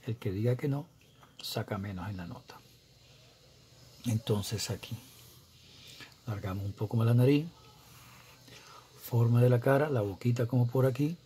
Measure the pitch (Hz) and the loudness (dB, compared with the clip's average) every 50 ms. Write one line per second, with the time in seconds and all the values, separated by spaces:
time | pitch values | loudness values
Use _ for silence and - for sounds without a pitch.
0 | - - 113 - - 107 92 101 110 123 123 123 - 143 135 143 160 - _ - | -6 -8 -8 -6 -6 -6 -4 -2 0 0 -2 0 -2 -4 -4 -4 -6 -10 _ -20
1 | - _ _ _ - - _ - - - - 113 107 - 113 101 98 101 98 90 | -20 _ _ _ -20 -20 _ -16 -14 -8 -6 -6 -6 -6 -6 -6 -6 -8 -8 -8
2 | 87 101 101 92 87 85 82 - - - - - - - - - _ _ - - | -8 -8 -8 -10 -10 -12 -14 -16 -18 -20 -20 -20 -20 -20 -20 -20 _ _ -20 -20
3 | - - - - - - - _ - - - - - _ - - - - - - | -20 -20 -20 -20 -20 -20 -20 _ -20 -20 -20 -20 -20 _ -20 -20 -20 -20 -20 -8
4 | - 120 110 110 - - 110 104 98 - 110 98 - - 104 - - - 117 - | -4 -2 -2 -2 0 0 -2 0 0 -4 -6 -6 -4 -6 -6 -8 -8 -12 -12 -14
5 | - - - - - - - - - - - - - - - - - - - - | -14 -20 -20 -20 -20 -20 -20 -20 -20 -20 -20 -20 -20 -20 -20 -20 -20 -20 -20 -20
6 | - - - _ _ - 107 98 - 98 92 98 98 101 98 - 110 104 - 113 | -20 -20 -20 _ _ -8 -8 -6 -6 -6 -6 -4 -6 -6 -6 -6 -6 -2 0 2
7 | 113 113 120 120 123 139 143 147 160 170 - - - - - - - - - - | 4 4 6 6 6 6 4 2 0 -4 -12 -18 -20 -20 -20 -20 -20 -20 -20 -20
8 | - - - - - - - - - - - - - - - - - - - - | -20 -20 -20 -20 -20 -20 -20 -20 -20 -20 -20 -20 -20 -20 -20 -20 -20 -20 -20 -20
9 | - - 123 117 117 117 117 120 123 123 123 117 120 135 139 139 151 156 143 117 | -10 -2 2 2 4 6 6 6 6 6 4 4 4 4 4 4 2 2 0 -2
10 | 104 101 95 - - 123 123 120 123 117 - 127 120 120 - 131 131 131 120 123 | -2 -2 -6 -4 -2 -2 0 0 -2 0 2 0 0 2 2 2 2 2 2 0
11 | 147 151 175 - - | -2 -2 -2 -8 -14